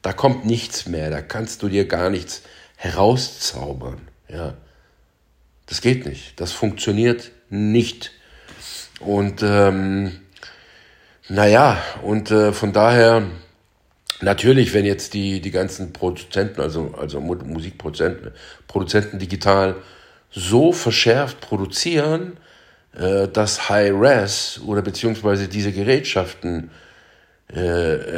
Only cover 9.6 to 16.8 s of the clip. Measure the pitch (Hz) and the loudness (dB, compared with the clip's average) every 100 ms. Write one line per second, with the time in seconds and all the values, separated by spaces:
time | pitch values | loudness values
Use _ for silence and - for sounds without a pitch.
9.6 | 98 95 95 98 95 87 _ - - - | 6 4 0 -2 -4 -8 _ -20 -20 -20
10.6 | _ _ _ _ _ _ - 95 104 110 | _ _ _ _ _ _ -6 4 6 8
11.6 | 143 98 - - 101 107 104 107 107 104 | 6 4 -6 -8 -4 -4 2 4 4 2
12.6 | 104 101 113 120 113 117 98 85 - _ | 0 4 6 8 6 6 0 -10 -20 _
13.6 | _ _ _ _ - - 98 101 120 131 | _ _ _ _ -12 -2 0 4 6 6
14.6 | 90 104 101 95 - 101 98 95 95 92 | 4 2 2 -2 -4 -4 -2 -4 -4 -4
15.6 | 92 - 92 - 92 - - 98 101 87 | -4 -6 -12 -4 -6 -6 -6 -4 -2 -4
16.6 | 73 80 | -4 -4